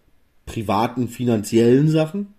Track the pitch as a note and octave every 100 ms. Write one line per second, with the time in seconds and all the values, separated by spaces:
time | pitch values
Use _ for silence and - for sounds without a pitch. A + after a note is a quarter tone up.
0 | _ _ _ _ - A#2 G2+ G#2 A#2 C3
1 | A#2+ - A#2+ A2 G2+ A2+ A#2 C3 D#3 D#3
2 | D#3 G3+ G3+